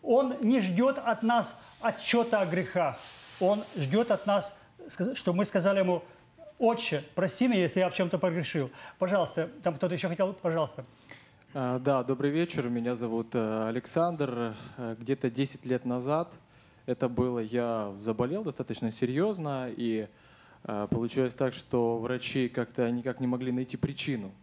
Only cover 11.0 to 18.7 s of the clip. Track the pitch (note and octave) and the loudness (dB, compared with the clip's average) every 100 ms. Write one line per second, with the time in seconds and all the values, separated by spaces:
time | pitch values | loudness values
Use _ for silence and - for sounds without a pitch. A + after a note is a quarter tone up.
11 | - - - _ - C#3+ B2+ B2+ C3 C3+ | -20 -20 -20 _ -10 -4 -2 0 2 2
12 | B2 C3 C#3+ D3+ E3+ D3+ A#2+ A#2+ A#2 B2 | 2 0 2 2 0 -2 -2 -2 -2 -2
13 | A#2 A2+ A2+ B2 A2 A2 A2 A#2 - E3+ | -2 -2 -2 0 0 0 0 -2 -2 0
14 | E3+ E3 C#3 A#2+ A#2 G#2 - - A#2+ A2+ | 0 0 -2 -2 -4 -6 -14 -8 -8 -6
15 | A#2+ C3+ B2+ A#2 C#3 - B2 B2 B2 B2 | -4 -2 -2 0 -4 -4 -2 -2 0 -2
16 | B2+ D3+ F3 - _ - - - - B2 | 0 -2 -2 -10 _ -20 -20 -16 -6 -2
17 | B2+ B2 B2+ B2 A2 A#2+ A#2+ A2+ G#2 G2 | 0 2 0 0 -2 -2 0 -2 -4 -4
18 | A2 A2 B2 F#3 G#3 - C3 | -4 0 0 0 -4 -6 -8